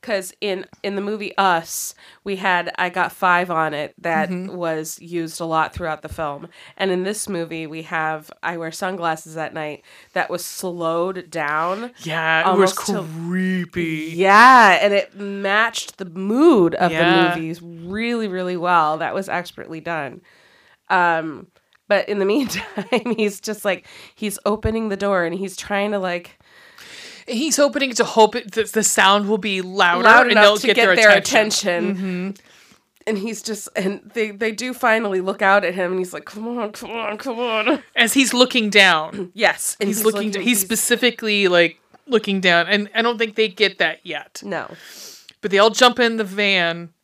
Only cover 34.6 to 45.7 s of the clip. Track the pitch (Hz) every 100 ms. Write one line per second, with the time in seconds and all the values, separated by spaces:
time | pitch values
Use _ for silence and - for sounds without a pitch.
34.6 | 254 247 247 220 220 190 185 190 196 202
35.6 | 180 180 180 185 180 156 147 208 226 240
36.6 | 214 214 240 226 214 214 269 233 247 220
37.6 | 226 285 - - 233 - 254 247 254 254
38.6 | 214 202 190 165 160 - 180 196 202 151
39.6 | - - 202 214 214 202 214 196 196 226
40.6 | 190 226 - 240 247 233 220 208 196 175
41.6 | 170 160 _ _ _ 233 214 196 185 170
42.6 | 170 208 208 220 233 233 226 - 220 180
43.6 | 202 190 170 165 180 147 - - 202 170
44.6 | - - - - - - _ _ 208 196
45.6 | 214